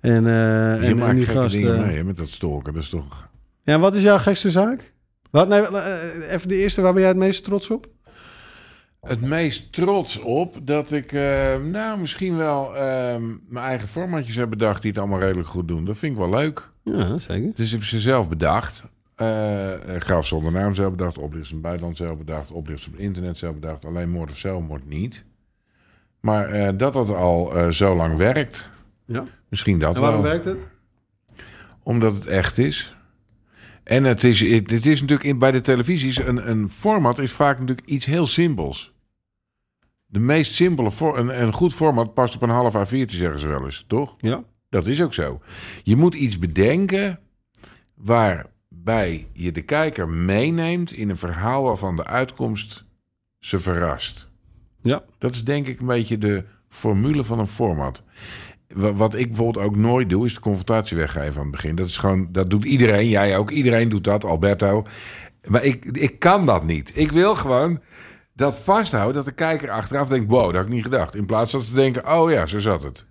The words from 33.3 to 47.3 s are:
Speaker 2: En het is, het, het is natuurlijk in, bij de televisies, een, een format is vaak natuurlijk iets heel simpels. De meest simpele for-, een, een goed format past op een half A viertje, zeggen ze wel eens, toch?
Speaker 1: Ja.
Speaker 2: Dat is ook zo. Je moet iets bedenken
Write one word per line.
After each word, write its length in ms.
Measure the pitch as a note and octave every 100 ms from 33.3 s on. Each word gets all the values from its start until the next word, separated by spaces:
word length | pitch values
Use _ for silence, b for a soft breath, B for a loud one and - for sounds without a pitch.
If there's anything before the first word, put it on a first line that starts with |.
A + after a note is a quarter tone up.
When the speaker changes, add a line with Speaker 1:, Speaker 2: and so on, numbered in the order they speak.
| _ _ b b b
Speaker 2:
En 200 | - A#2+
het 200 | C3+ G#2+
is, 160 | B2 G#2+
het, 300 | G2+ A2+ G2
het 160 | A2+ B2
is 140 | D3
natuurlijk 280 | C#3 C#3+ C#3+
in, 100 | C3+
bij 120 | C3
de 100 | C3
televisies, 580 | A#2 B2+ A#2+ F3 C3+ B2+
een, 320 | B2+ B2 A2
een 200 | A2 G#2
format 480 | - G#3 G#3+ C3+ A#2+
is 140 | C3
vaak 260 | - D3 C3
natuurlijk 300 | C3 B2+ -
iets 180 | C#3 C3
heel 200 | D#3+ D3+
simpels. 640 | - E3+ A#2+ D2 C#2 - _ _ _ _ _ _ _ _ _ _ _ _
De 120 | G2+
meest 340 | A#2+ D#3 D3+
simpele 380 | - F3 D#3+ A2+
for-, 280 | G2+ D#3 C3+
een, 240 | A#2+ B2+
een 100 | A#2
goed 220 | G2+ F3
format 400 | - D#3+ B2 A2+
past 200 | - B2
op 80 | -
een 60 | A#2
half 260 | A#2 B2
A 120 | G#2 G2
viertje, 300 | C3 B2 F#2
zeggen 220 | F2 D2
ze 80 | D2+
wel 160 | C#2+
eens, 200 | C2 C#2+ -
toch? 280 | A2 C#3 -
Speaker 1:
Ja. 240 | A2 B2 - _ _
Speaker 2:
Dat 160 | G2 F2
is 160 | C#3+
ook 120 | E3+
zo. 260 | - D2+ C2 B B B B
Je 140 | - A#2
moet 180 | F3
iets 240 | D#3+ C3+ F#2+
bedenken 800 | F2 D#2+ G#2 D#3+ G3 F#3+ G3+ F3 _